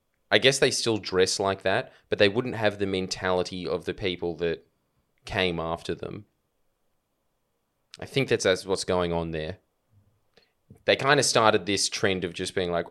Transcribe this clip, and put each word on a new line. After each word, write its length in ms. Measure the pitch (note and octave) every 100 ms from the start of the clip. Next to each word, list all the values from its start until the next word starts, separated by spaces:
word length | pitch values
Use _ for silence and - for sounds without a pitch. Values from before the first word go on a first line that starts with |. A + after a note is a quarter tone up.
| _ _ -
I 60 | G#2+
guess 200 | B2+ C#3
they 120 | C#3
still 280 | - A#2 G#2+
dress 420 | - F#2 F#2 -
like 220 | G2 F#2+
that, 300 | F#2+ G#2 - - -
but 80 | G2
they 100 | G#2
wouldn't 280 | G#2 B2+ A2
have 220 | G#2+ G2+
the 80 | G2
mentality 800 | F#2+ F#2 - F#2 F#2 F2+ F#2 F2
of 200 | E2+ F2
the 80 |
people 400 | F2 G2 F2 F2 D#2+
that 300 | E2+ D#2+ _ _ _ _ _ _
came 340 | - G#2 F#2 E2
after 360 | E2 E2+ -
them. 320 | E2+ - G2 G#2+ _ _ _ _ _ _ _ _ _ _ _ _ _ _ _ _ -
I 60 | -
think 220 | C#3 C3
that's, 160 | A2+
that's 220 | G2+ F#2 F#2+
what's 180 | F#2
going 280 | - F2+ F2
on 180 | E2+ E2
there. 260 | D#2+ D#2 G2 _ _ _ _ _ _ _ _ _ _ _ -
They 120 | - G#2
kinda 260 | C3+ C#3+
started 440 | A#2 B2+ A2 G#2 F2+
this 220 | G2 -
trend 360 | - G#2 F#2
of 80 | F2
just 220 | E2+ F#2
being 160 | - F2+
like, 160 | F2 F2+